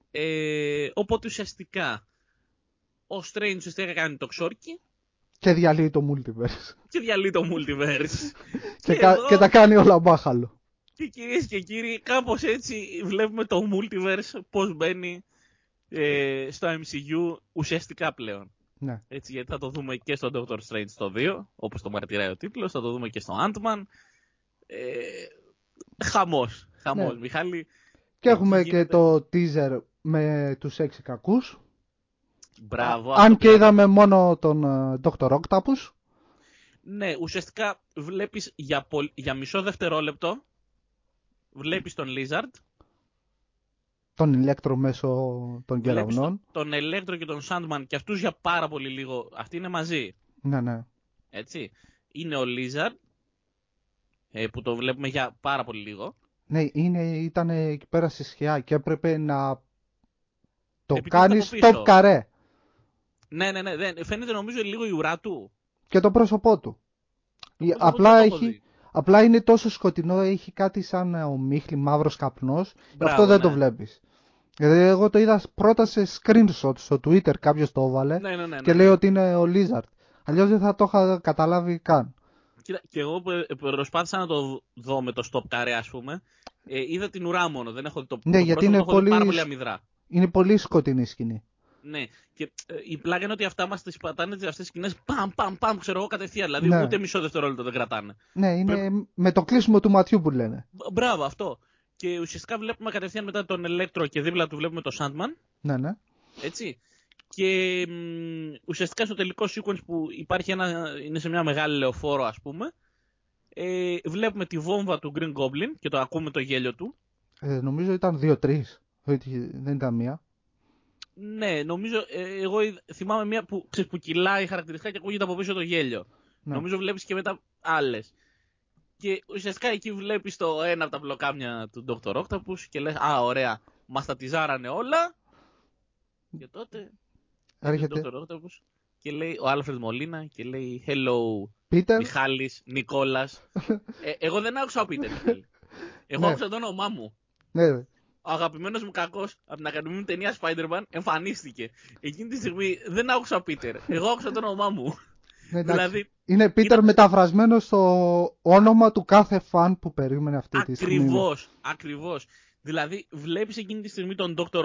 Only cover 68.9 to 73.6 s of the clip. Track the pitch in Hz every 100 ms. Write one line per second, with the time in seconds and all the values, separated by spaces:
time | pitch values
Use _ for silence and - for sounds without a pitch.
68.9 | 160 143 202 226 233 - 226 226 - 190
69.9 | 175 165 185 190 190 - - 196 202 180
70.9 | 185 180 170 151 135 131 143 - 147 143
71.9 | 147 151 - 135 - 131 151 190 _ _
72.9 | 143 160 143 208 202 180 139